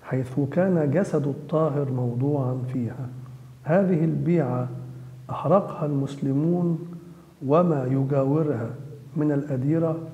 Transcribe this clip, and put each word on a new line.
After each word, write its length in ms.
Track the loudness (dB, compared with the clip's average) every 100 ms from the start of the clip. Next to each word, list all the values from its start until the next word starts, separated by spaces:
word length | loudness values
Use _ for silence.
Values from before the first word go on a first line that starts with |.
حيث 360 | -4 -4 -2 -2 0
كان 400 | 2 2 4 2
جسد 360 | 2 2 0 0
الطاهر 640 | -4 -2 2 2 2 -2
موضوعًا 720 | 0 0 0 0 2 0 -2 -4
فيها. 360 | -2 -4 -4 -8 -10 -14 -16 -18 -16
هذه 420 | 2 4 4 4 2
البيعة 640 | 2 2 2 2 0 -2 -6 -12 -14 -16 -16 -10
أحرقها 560 | -4 2 2 2 -4 -2
المسلمون 960 | -2 -2 -2 0 2 2 2 2 0 -4 -12 -16 -20 -20 -10 2
وما 400 | 4 4 2 2
يجاورها 840 | 0 2 2 2 2 2 0 -4 -8 -14 -16 -10 -2
من 160 | 2
الأديرة 640 | 2 0 -2 2 2 2 -2 -6